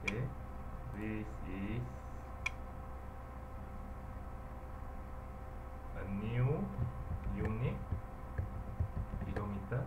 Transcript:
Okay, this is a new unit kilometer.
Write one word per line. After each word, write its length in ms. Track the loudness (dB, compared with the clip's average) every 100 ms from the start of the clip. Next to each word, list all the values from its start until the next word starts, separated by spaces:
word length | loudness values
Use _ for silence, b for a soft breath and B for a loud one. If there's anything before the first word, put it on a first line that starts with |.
Okay, 180 | 2 2 2 0 -4 -4 -4 -4 -4 -2
this 300 | 0 0 -2 -2 -2
is 320 | 0 0 0 0 -4 -4 -4 -4 -2 -2 -2 -4 -6 -6 -4 -6 -6 -8 -8 -6 -6 -6 -6 -6 -6 -6 -6 -6 -6 -6 -6 -6 -4 -4 -4 -4 -4 -4 -6 -4 -4 -6 -6 -4 -2
a 260 | 0 2
new 400 | 4 6 8 6 4 2 2 2 0 0 2 4
unit 380 | 4 6 4 2 2 0 0 -4 -2 0 0 0 -2 2 2 2 0 0 2
kilometer. 580 | 2 2 2 2 2